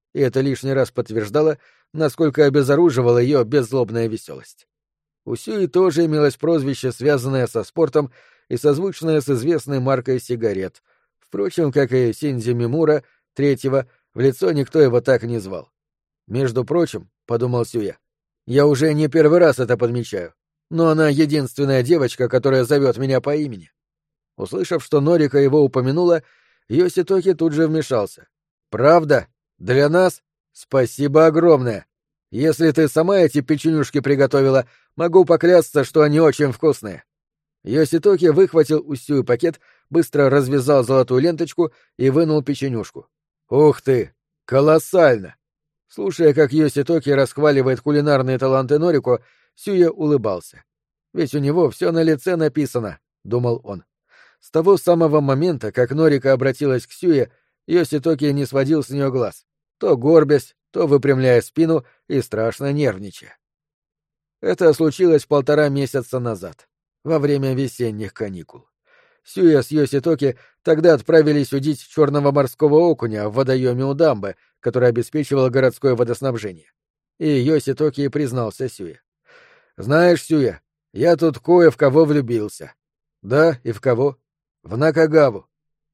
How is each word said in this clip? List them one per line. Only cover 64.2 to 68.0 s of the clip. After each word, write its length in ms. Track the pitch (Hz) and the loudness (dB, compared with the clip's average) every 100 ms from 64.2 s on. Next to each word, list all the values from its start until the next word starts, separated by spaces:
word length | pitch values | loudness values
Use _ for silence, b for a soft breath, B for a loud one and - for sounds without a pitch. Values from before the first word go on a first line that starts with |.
| _ _ | _ _
Это 320 | 185 185 170 | -6 2 2
случилось 540 | 143 160 - 180 156 - | 4 0 2 2 2 2
полтора 420 | 147 135 147 147 | -2 0 0 0
месяца 500 | 139 139 139 120 131 | -2 -4 -6 -6 -8
назад, 480 | 120 107 87 76 _ _ _ _ | -6 -8 -12 -18 _ _ _ _
во 160 | 143 160 | -4 -2
время 340 | 143 143 135 | 0 -2 -2
весенних 640 | 131 135 - 120 107 | -4 -6 -6 -8 -6